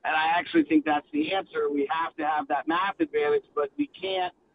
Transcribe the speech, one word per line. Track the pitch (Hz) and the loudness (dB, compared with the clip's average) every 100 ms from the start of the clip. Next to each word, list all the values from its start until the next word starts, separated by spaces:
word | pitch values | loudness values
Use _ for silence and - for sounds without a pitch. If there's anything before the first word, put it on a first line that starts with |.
And | - | 0
I | 156 160 170 | 0 2 0
actually | - 170 | 2 2
think | 151 156 | 4 2
that's | 147 147 - | 2 -2 -2
the | 147 - | -4 -2
answer. | 190 - 156 147 | -2 -4 -2 -2
We | 143 139 | 0 -2
have | 160 165 - | -2 -2 -2
to | 151 | -2
have | 156 143 | -2 -2
that | 143 143 | -4 0
mass | 165 196 - | 0 0 -2
advantage, | 160 151 147 147 - | -2 0 2 0 0
but | 147 143 - | -4 -4 -2
we | 147 | -6
can't. | - 190 185 180 _ _ | -4 -6 -2 -4 _ _